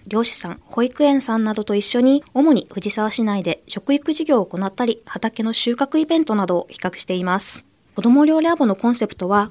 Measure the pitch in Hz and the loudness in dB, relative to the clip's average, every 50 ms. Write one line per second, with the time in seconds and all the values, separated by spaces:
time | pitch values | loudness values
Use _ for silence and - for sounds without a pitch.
0 | - 190 208 220 240 233 - - - 170 - - - - - 226 240 247 - - | -10 -4 -2 -2 -2 -2 -6 -8 -8 -10 -12 -14 -18 -8 -2 -2 -2 -2 0 2
1 | 294 285 277 269 - - 226 226 220 214 214 214 208 - 202 208 208 - - 247 | 2 4 4 2 0 -2 -2 -2 -2 -2 -2 -4 -4 -2 -2 -2 0 0 0 2
2 | 247 262 277 294 - _ - 254 294 320 269 196 - - - 190 - 208 - 220 | 4 4 4 2 0 _ 0 2 4 4 4 2 0 -4 -10 -8 -6 -4 -4 -2
3 | 214 214 - - 220 214 202 196 165 175 - - _ - - 196 - - 285 285 | -4 -2 -2 -2 -2 -2 -2 -2 -2 -4 -4 -6 _ -12 -12 -6 -2 0 0 0
4 | - 330 302 - 320 320 277 220 185 - - 180 196 190 - - 247 233 220 - | 0 -2 -4 -2 0 2 2 2 2 0 -4 -6 -6 -4 -4 -2 -2 -2 -2 -4
5 | _ - - 226 - 220 - - 220 226 226 - - 233 240 247 277 277 - 311 | _ -14 -8 -6 -6 -6 -4 -4 -4 -4 -4 -2 -2 -2 -2 0 -2 0 0 0
6 | 311 311 330 330 311 - 220 208 190 180 180 175 - - - - - 185 - - | 0 2 0 0 0 0 0 0 0 0 0 -2 -2 -6 -8 -8 -6 -6 -6 -8
7 | - - 185 180 180 180 180 208 - - - - - _ _ _ _ _ _ 202 | -8 -6 -4 -4 -2 -2 -2 -2 -2 -4 -6 -8 -10 _ _ _ _ _ _ 0
8 | 185 240 254 285 302 302 320 320 311 330 339 330 277 214 190 - - 233 240 - | 4 4 6 6 6 4 4 2 2 2 2 2 2 0 0 0 0 0 0 0
9 | 214 202 - - 180 180 202 208 208 208 | -2 -6 -4 -6 -2 0 2 0 0 -2